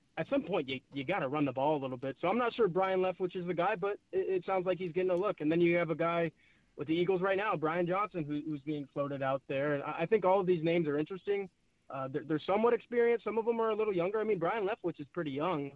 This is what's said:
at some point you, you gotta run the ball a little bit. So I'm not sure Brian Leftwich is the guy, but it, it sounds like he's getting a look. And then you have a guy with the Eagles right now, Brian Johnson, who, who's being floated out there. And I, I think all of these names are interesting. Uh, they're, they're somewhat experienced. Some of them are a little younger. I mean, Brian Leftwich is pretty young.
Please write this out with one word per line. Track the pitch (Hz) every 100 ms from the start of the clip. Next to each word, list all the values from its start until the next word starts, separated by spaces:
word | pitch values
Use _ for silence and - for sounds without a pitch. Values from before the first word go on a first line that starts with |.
| _ -
at | -
some | 285
point | - 185 131
you, | 131 -
you | 139
gotta | 135 190 139
run | 151
the | 143
ball | 123 143 151
a |
little | 131 127
bit. | 175 -
So | 170
I'm | 226
not | 233
sure | 226 208
Brian | 165 190 190
Leftwich | 185 180 180 185
is | 175
the |
guy, | 165 180 214
but | 196 202 -
it, | 185 180 190
it |
sounds | 175 190 180
like | 180
he's | 185
getting | 160 185
a | 175
look. | 202 175
And | 151
then | 170
you | 175 175
have | 160
a |
guy | 160 170 170 170 - _ _ _ -
with | 143
the |
Eagles | 165 180 185
right | 190 190
now, | 214 170
Brian | 156 170 170
Johnson, | 185 208 180 147
who, | 147 160
who's | 147 151
being | 147 139
floated | 147 143 139
out | 135 139 -
there. | 135 147
And | 143
I, | 143 147
I | 165
think | 220
all | 185 196
of | 180
these | 175
names | 160 170 151
are | 143
interesting. | 156 190 - 202 190 - _ _ _
Uh, | 135 131
they're, | 139 139
they're | 156 -
somewhat | 196 233
experienced. | 233 - 240 233 233
Some | 214 220
of | 220
them | 226
are | 226
a |
little | 214 214
younger. | 180 175 214
I |
mean, | 214 196
Brian | 165 226 190
Leftwich | 233 175 -
is | 143
pretty | 175 156
young. | 135 170 160 139